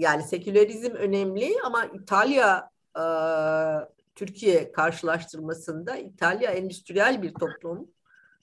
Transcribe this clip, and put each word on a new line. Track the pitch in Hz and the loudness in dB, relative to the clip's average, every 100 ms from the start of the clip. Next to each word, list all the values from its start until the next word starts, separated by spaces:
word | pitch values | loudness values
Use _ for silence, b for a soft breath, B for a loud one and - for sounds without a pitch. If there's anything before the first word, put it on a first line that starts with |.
yani | 160 147 | 2 2
sekülerizm | 156 180 185 202 208 220 240 | -2 -6 2 4 4 2 -6
önemli | 220 202 196 190 196 269 480 | -4 -2 0 -2 -2 -2 0
ama | 285 240 | 0 -2
İtalya, | 440 202 - 294 269 277 214 180 - _ _ 160 | -2 -8 0 2 4 4 4 4 -2 _ _ -6
e, | 165 160 160 160 156 156 160 151 - _ _ | -2 0 0 0 2 2 0 -2 -6 _ _
Türkiye | - 196 - 214 170 - | -12 -12 -2 4 4 2
karşılaştırmasında | - 160 165 170 170 165 156 156 160 - 160 180 269 | 0 0 0 -2 -4 -6 -12 -10 -8 -8 -10 -8 -10
İtalya | - - 175 202 240 | -12 -2 -2 0 -2
endüstriyel | 185 185 - - 185 226 254 | -2 -6 -10 -4 2 2 2
bir | 170 | -4
toplum. | - 165 - 170 180 320 _ b b b b | -6 -6 -6 -10 -12 -14 _ b b b b